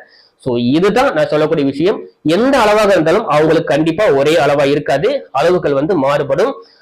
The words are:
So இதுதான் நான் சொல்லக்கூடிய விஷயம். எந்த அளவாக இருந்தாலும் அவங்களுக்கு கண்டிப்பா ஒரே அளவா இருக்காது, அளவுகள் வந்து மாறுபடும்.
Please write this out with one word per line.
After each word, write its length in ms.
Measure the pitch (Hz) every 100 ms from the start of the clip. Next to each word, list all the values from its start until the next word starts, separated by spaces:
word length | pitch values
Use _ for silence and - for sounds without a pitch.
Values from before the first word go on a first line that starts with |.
| - _ _ _
So 200 | - 120
இதுதான் 560 | 120 151 202 208 269
நான் 160 | 160 147
சொல்லக்கூடிய 380 | 151 151 156 139
விஷயம். 320 | 135 170 254 - _
எந்த 360 | 151 175 254 277
அளவாக 340 | 214 214 208
இருந்தாலும் 340 | 185 160 175 160
அவங்களுக்கு 480 | 147 160 160 -
கண்டிப்பா 300 | 147 160 160
ஒரே 300 | 214 139 147
அளவா 300 | 165 143 143
இருக்காது, 640 | 139 147 147 143 202 277 -
அளவுகள் 400 | 131 160 180 160
வந்து 220 | 139 156
மாறுபடும். 580 | 180 135 147 135 135 240 - - _